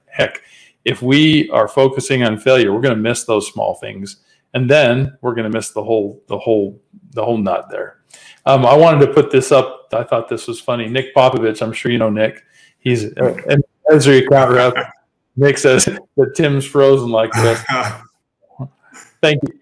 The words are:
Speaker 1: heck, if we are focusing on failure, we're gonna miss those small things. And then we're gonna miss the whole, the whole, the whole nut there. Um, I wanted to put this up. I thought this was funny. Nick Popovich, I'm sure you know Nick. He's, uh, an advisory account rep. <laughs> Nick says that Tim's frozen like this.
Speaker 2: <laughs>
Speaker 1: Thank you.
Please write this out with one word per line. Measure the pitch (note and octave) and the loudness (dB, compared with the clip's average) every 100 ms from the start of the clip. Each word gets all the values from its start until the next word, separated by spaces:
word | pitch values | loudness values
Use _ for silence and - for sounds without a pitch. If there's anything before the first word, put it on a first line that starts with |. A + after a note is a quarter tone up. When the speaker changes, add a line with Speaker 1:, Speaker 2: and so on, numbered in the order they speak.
| _ | _
Speaker 1:
heck, | - - - _ _ _ _ | -6 -6 -6 _ _ _ _
if | - - | -6 -4
we | B2 C#3+ D#3 D3+ - | 0 2 4 2 0
are | - G#2+ | 0 0
focusing | - C3+ C3+ - C3 | 2 0 0 -4 -2
on | A#2+ G#2+ | 0 -2
failure, | C3+ B2+ G#2+ | 2 2 2
we're | G#2 | 0
gonna | C3+ A2 | -2 -2
miss | A2+ A#2+ | -2 -4
those | - G#2+ G2+ | -2 -4 -4
small | A2 G#2 | -6 -8
things. | F2+ G#2+ G2+ G2 - _ _ _ | -8 -12 -14 -16 -18 _ _ _
And | B2+ B2+ | -6 2
then | D3+ B2+ B2 C#3 - | 2 2 0 -4 -6
we're | B2 | -8
gonna | A#2 A2 | -6 -4
miss | A2 G#2 | -6 -8
the | A2 | -10
whole, | G#2 A2+ G2+ F#2+ - | -4 -2 -2 -10 -12
the | G2+ | -10
whole, | - G#2+ G2 - _ - _ | -2 -2 -2 -8 _ -20 _
the | A#2 | -8
whole | A2 A#2 | -4 -4
nut | G2 F2 - | -4 -6 -6
there. | - - _ _ - - _ - | -12 -12 _ _ -20 -20 _ 0
Um, | C3+ B2+ | 2 4
I | D3 | 4
wanted | E3 D3 C#3 | 4 4 4
to | |
put | - C#3+ | 2 2
this | C3+ C3 | 2 2
up. | C#3 - - - | 2 0 -8 -8
I | A2+ | -8
thought | A#2+ A#2+ A2+ | -4 -6 -4
this | A#2+ - | -10 -10
was | A2+ | -14
funny. | - A#2+ A2 | -6 -6 -4
Nick | C3 C3 | -6 -2
Popovich, | - B2+ B2+ A2 A2 | 2 2 2 -2 -4
I'm | A2+ | -6
sure | A2+ B2 | -6 -4
you | A#2+ | -2
know | A2 | -2
Nick. | G#2+ A2 - _ _ _ _ | 0 -2 -4 _ _ _ _
He's, | B2+ A#2+ G#2+ - | -4 -2 -4 -4
uh, | B2+ - - | -4 -4 0
an | C#3+ - _ D3+ | 0 0 _ 2
advisory | D#3 C3+ C3 B2+ | 4 6 4 6
account | C#3 B2+ | 4 4
rep. | B2 B2 B2 - - _ | 4 2 -2 -10 -14 _
<laughs> | _ _ B2+ | _ _ 0
Nick | C#3 C3+ | 0 2
says | C#3 B2+ - | 2 2 2
that | - _ - C3+ C#3 | -6 _ -2 -2 0
Tim's | D#3 C#3 C3+ | 0 0 -2
frozen | C#3+ C#3 C3+ A#2+ | 2 4 4 2
like | A2+ A2+ | -2 -2
this. | A2+ A#2 A2+ - | 0 0 -2 -4
Speaker 2:
<laughs> | C3 A#2+ A2+ _ _ _ _ _ - C3+ _ _ - - - | -6 -6 -10 _ _ _ _ _ -16 -16 _ _ -20 -20 -4
Speaker 1:
Thank | D#3+ D3 | -2 -2
you. | - - | -4 -10